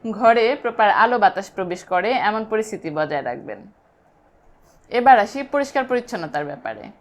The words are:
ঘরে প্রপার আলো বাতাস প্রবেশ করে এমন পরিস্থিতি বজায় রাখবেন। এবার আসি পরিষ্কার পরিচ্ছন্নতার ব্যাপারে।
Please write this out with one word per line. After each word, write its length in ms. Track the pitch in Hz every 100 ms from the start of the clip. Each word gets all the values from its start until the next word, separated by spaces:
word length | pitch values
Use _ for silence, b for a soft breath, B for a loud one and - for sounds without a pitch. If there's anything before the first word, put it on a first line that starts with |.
ঘরে 420 | 226 208 233 233 226 285
প্রপার 260 | 240 226 214 -
আলো 140 | 226 240
বাতাস 240 | 196 185 196 -
প্রবেশ 260 | 180 180 -
করে 180 | 180 196 254 180
এমন 120 | 220 220
পরিস্থিতি 380 | 220 214 196 160 151
বজায় 280 | 151 147 135
রাখবেন। 300 | 127 - 98 - _ _ _ _ _ _ _ _ _ _ _ _
এবার 240 | 240 247 240 202
আসি 140 | 269 269
পরিষ্কার 300 | 285 277 277 254
পরিচ্ছন্নতার 540 | 247 240 214 156 147 147
ব্যাপারে। 340 | 139 110 107 143 -